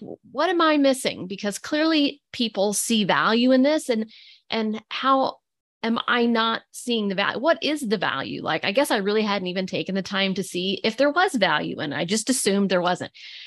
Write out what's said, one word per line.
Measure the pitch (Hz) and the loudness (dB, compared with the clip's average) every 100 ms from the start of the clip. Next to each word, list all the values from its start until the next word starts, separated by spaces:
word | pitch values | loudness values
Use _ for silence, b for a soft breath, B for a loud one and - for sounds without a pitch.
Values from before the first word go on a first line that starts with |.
| - - - | -8 -16 -8
what | 254 339 | -2 0
am | 349 | 2
I | 320 302 | 4 4
missing?" | 269 262 - 98 180 | 4 2 -2 -4 -8
Because | 196 208 202 | -6 -6 -6
clearly | - 302 320 311 285 - _ | -4 0 2 2 0 -2 _
people | - 226 202 208 | -6 -4 0 0
see | 196 - 226 | 0 0 2
value | 185 147 170 226 254 | 2 2 4 4 4
in | 262 | 6
this, | 277 311 - | 4 2 0
and, | 226 220 B B B B | -4 -4 B B B B
and | 226 220 214 - | -4 -4 -6 -8
how | - 262 269 262 - _ _ _ _ | -4 0 2 0 -4 _ _ _ _
am | 226 233 - | -4 -2 0
I | 240 233 | 2 2
not | 226 226 226 - | 2 0 -2 -8
seeing | - 240 226 202 | -12 -4 -2 0
the | |
value? | 190 202 208 | 0 -2 0
What | 302 320 | 0 0
is | 277 302 | 0 -2
the | 226 208 | -2 0
value? | 147 135 104 - | 0 -2 -4 -6
Like, | - 156 | -4 -2
I | - | 0
guess | 202 294 | 0 2
I | 240 | 0
really | 196 214 | 0 0
hadn't | 214 202 180 | 0 -2 -2
even | 185 185 | -4 -4
taken | 156 180 | -4 -4
the | 196 | -4
time | 180 196 196 | -2 -2 0
to | 190 | -2
see | - 180 185 196 | -4 -4 -4 -2
if | 220 220 | -2 2
there | 285 | 2
was | 320 381 | 4 2
value, | 240 180 151 160 - | 2 2 2 -2 -6
and | 147 | -4
I | 127 | -4
just | 170 220 - | -2 -2 0
assumed | 254 208 196 196 | 0 2 2 2
there | 185 | 2
wasn't. | 175 180 131 B B B | 2 -2 -6 B B B